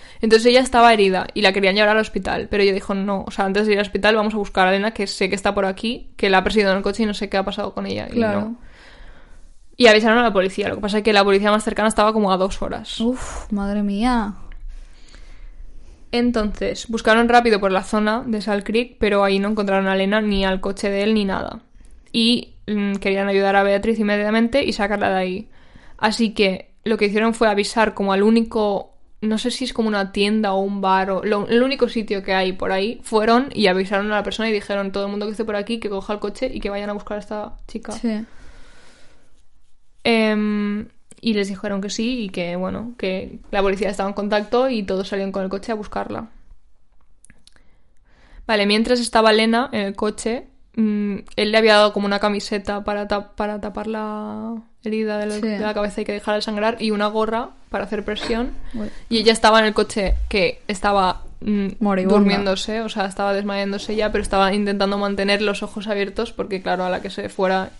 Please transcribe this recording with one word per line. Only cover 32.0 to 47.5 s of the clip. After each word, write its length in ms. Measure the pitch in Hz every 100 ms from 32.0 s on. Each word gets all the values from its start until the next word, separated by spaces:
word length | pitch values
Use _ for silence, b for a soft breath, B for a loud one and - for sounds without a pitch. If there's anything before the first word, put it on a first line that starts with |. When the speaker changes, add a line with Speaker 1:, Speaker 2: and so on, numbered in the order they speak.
| 208 202
Speaker 1:
que 100 | 196
hay 200 | 190 190
por 180 | 190 190
ahí, 300 | 190 202 -
fueron 460 | - 220 220 233 277
y 140 | - 196
avisaron 420 | 185 190 196 208
a 20 | 208
la 80 |
persona 240 | 202 - 226
y 60 |
dijeron, 400 | 208 202 202 196
"Todo 100 | 196 196
el 40 |
mundo 140 | 202 208
que 60 |
esté 100 | 208
por 140 | 220 202
aquí, 240 | 202 233
que 80 | 214
coja 240 | 196 -
el 60 | 208
coche 300 | 208 202 262
y 80 | -
que 80 | 202
vayan 200 | 202 208
a 40 |
buscar 240 | 202 - 208
a 20 |
esta 380 | 202 214 214 - -
chica". 240 | 220 226
Speaker 2:
Sí. 320 | 214 226 214 226 b b b b b b b b b b b - - - - - -
Speaker 1:
Em, 840 | 233 226 220 214 214 208 208 208 220 - - -
y 140 | 226
les 140 | 208 196
dijeron 340 | 196 208 196
que 80 | 202
sí 360 | 190 226 254 202
y 40 |
que, 260 | 185 175 175
bueno, 380 | 185 190 226 240
que 420 | 190 190 - - -
la 100 | 202
policía 280 | 196 190 196
estaba 180 | 202 196
en 40 | 202
contacto 540 | 202 208 208 240 262
y 140 | 226
todos 240 | 196 190 190
salieron 240 | 202 196
con 120 | 196
el 60 | 190
coche 220 | 196 214
a 40 | 214
buscarla. 520 | 208 202 202 202 220 - - - - - - - - - - - -